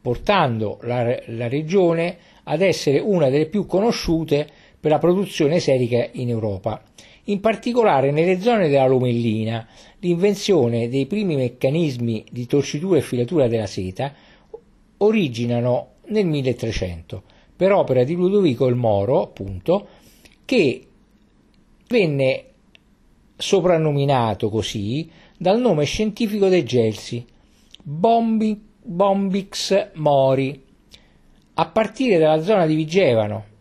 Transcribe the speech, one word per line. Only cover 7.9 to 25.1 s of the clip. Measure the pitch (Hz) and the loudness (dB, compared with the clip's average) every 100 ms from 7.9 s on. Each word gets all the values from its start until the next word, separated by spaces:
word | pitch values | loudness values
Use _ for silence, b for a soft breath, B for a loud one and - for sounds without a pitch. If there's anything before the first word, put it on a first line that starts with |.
| 143 135 | 4 2
nelle | 147 170 180 | 2 2 2
zone | 208 226 170 | 2 2 2
della | 139 131 | 4 4
Lomellina, | 131 123 120 117 110 110 113 113 B B B | 4 2 0 0 -2 -4 -6 -10 B B B
l'invenzione | 180 170 202 202 - 180 117 117 120 | -2 0 0 0 2 2 2 0 -2
dei | 135 135 | -2 -2
primi | 202 196 143 | -2 -2 0
meccanismi | 127 127 135 151 165 123 117 110 - | -2 -2 -2 0 -2 -2 -4 -4 -8
di | 120 120 | -12 -2
torcitura | 143 139 147 185 165 | 0 0 -4 0 0
e | |
filatura | 117 123 123 175 127 | 0 -4 -2 0 0
della | 113 104 | 0 -4
seta | - 92 92 135 139 b b b - _ _ _ _ | -8 -10 -6 -8 -8 b b b -20 _ _ _ _
originano | 202 220 160 113 120 120 120 123 - _ - | 0 2 0 -2 -2 0 0 -2 -4 _ -6
nel | 214 185 | -2 0
milletrecento, | 151 131 120 117 107 92 85 - 95 - b b _ | 0 -2 -2 -4 -4 -6 -8 -14 -16 -16 b b _
per | 185 | 2
opera | 196 139 127 | 2 2 2
di | 127 | 2
Ludovico | 175 180 208 185 117 131 | 0 2 2 2 2 0
il | |
Moro, | 123 117 101 101 147 | 2 2 0 2 0
appunto, | - - 98 95 - 190 202 B B B B B | -2 -8 -10 -8 -2 -2 -2 B B B B B
che | - 254 151 - - _ _ _ _ _ _ _ _ _ _ | -2 2 2 0 -10 _ _ _ _ _ _ _ _ _ _
venne | 233 175 143 131 131 - _ _ _ _ _ _ _ _ _ | 0 0 0 0 -2 -8 _ _ _ _ _ _ _ _ _
soprannominato | - 196 180 165 156 143 139 135 117 101 110 | 0 2 4 2 2 0 2 2 0 -2 -2
così | 107 101 110 101 135 165 | -2 -4 -6 -6 -6 -8